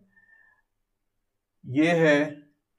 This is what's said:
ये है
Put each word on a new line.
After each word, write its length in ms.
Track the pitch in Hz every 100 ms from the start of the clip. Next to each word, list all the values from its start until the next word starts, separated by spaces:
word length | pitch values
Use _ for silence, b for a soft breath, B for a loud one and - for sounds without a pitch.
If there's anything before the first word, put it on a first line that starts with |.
| _ _ _ _ _ _ _ _ _ _ _ _ _ _ _ _ -
ये 260 | 131 160
है 500 | 165 160 147 151 - - _ _